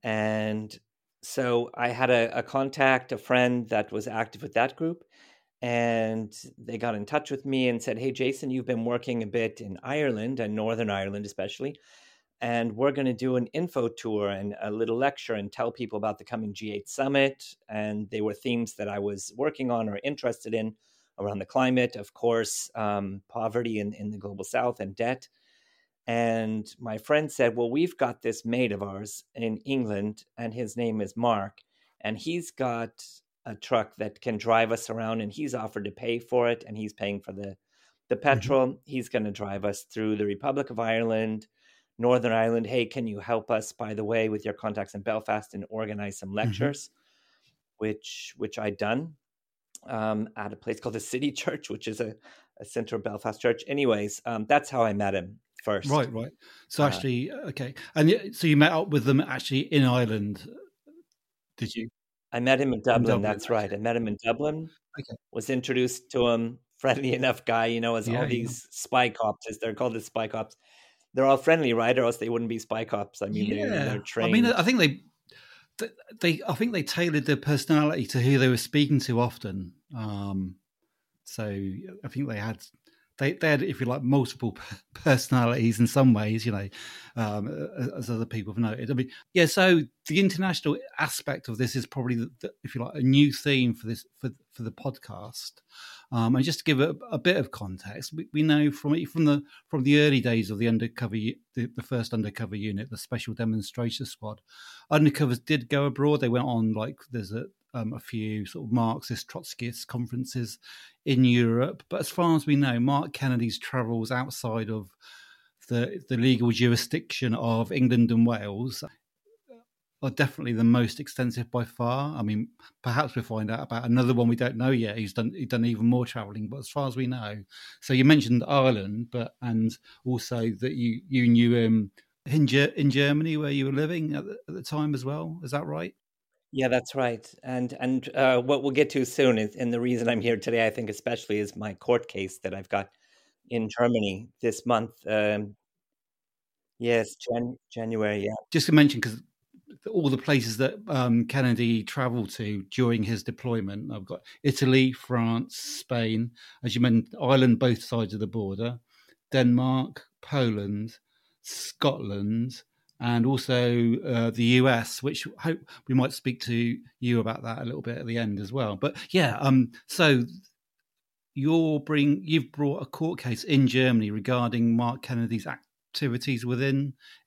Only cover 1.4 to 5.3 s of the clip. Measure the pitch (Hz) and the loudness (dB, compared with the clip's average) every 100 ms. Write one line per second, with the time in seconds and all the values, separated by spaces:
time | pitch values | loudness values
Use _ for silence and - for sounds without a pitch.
1.4 | 127 120 120 - 120 120 127 123 113 - | 0 0 0 -2 -2 0 4 4 4 -2
2.4 | - 135 135 135 135 127 127 120 - 127 | -4 -2 -4 2 4 4 0 -10 0 4
3.4 | 123 123 113 110 104 101 110 110 113 104 | 4 2 0 -2 -2 -6 -6 -4 -6 -6
4.4 | 147 - 127 - 165 170 _ _ - | -4 0 0 0 -6 -6 _ _ -20